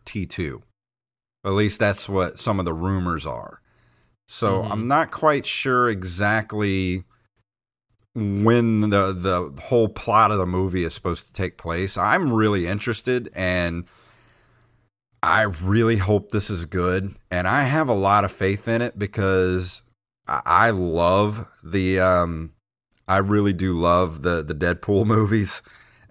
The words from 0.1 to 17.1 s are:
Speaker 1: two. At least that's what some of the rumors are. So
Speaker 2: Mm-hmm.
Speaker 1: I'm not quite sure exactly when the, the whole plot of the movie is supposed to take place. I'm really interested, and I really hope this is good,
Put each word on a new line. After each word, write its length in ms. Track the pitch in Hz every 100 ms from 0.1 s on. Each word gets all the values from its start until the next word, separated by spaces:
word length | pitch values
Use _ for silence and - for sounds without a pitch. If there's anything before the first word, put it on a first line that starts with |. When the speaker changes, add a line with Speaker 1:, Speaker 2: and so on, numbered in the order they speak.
| 104 90
Speaker 1:
two. 360 | - 80 60 _ _ _ _ _ _ _ _
At 80 | 98
least 260 | 98 104 -
that's 300 | 104 95 -
what 300 | 98 87 -
some 200 | - 98
of 60 |
the 80 | 87
rumors 500 | 80 90 95 87 85 78
are. 340 | 60 - - _ _ _ _ _ _ -
So 340 | - 107 95
Speaker 2:
Mm-hmm. 100 | 101
Speaker 1:
I'm 160 | 107 120
not 220 | 147 156
quite 340 | - 156 143 -
sure 420 | - 135 123 120
exactly 1160 | 101 90 87 104 110 107 107 101 95 92 92 - _ _ _ _ _ _ _ _ _ _
when 760 | - 104 98 107 120 117 110 107
the, 220 | 101 95
the 500 | 92 95 90 80 69
whole 260 | - 123 107
plot 420 | - - 107 107
of 80 | 104
the 80 | 90
movie 380 | 92 95 90
is 80 | 82
supposed 320 | - 92 80 -
to 40 |
take 240 | - 92 -
place. 400 | 85 85 98 -
I'm 360 | 98 170 160
really 340 | 113 107 101 85
interested, 640 | 101 120 110 - 127 117
and 500 | - 92 90 87 85 85 _ _ _ _ _ _ _ _ _ _ _ _ -
I 200 | 82 101
really 540 | 107 82 92 107 113 110
hope 340 | 95 104 101
this 200 | 104 -
is 160 | 95 80
good, 480 | 90 90 92 98